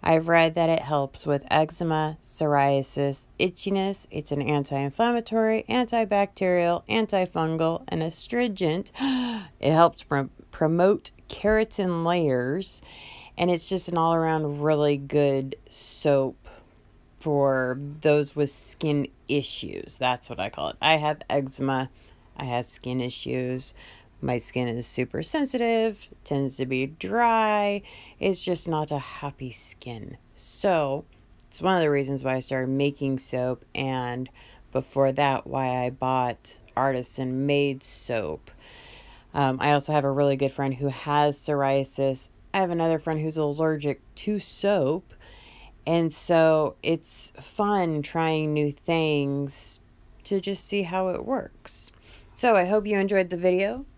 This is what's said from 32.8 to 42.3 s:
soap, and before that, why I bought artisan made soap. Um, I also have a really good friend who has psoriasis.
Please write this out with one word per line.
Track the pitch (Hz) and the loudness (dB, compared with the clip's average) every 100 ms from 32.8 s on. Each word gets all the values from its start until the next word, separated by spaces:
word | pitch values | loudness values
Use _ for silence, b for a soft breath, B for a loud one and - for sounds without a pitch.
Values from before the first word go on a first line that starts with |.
| 143 143 139 131 | 0 0 -4 -4
soap, | - 127 127 123 - | -4 -4 -2 -4 -8
and | - 135 131 123 120 127 B B B - | -6 -4 -4 -4 -8 -10 B B B -6
before | 131 131 - 135 | -6 -4 2 2
that, | 131 143 131 | 4 2 2
why | - 135 131 127 | -2 -2 0 0
I | 123 | -2
bought | 131 131 131 123 117 - - - - | -2 0 0 0 -4 -12 -20 -8 0
artisan | 135 127 123 - 127 127 139 | 0 0 -4 -4 -4 -2 2
made | 143 143 135 | 2 2 -2
soap. | - - - 120 87 78 - - B B B B B B B | -8 -8 -4 -4 -4 -8 -12 -20 B B B B B B B
Um, | 143 135 131 | 0 0 2
I | 147 | 2
also | 147 143 | 2 2
have | 151 | 0
a | 139 | 2
really | 139 143 135 | 2 2 2
good | 139 | 0
friend | 135 139 | -2 -4
who | 127 139 | -2 -4
has | 127 - 147 147 143 | -4 0 2 4 2
psoriasis. | - 147 139 139 135 - 139 131 - | -2 0 2 2 0 -2 -2 -2 -8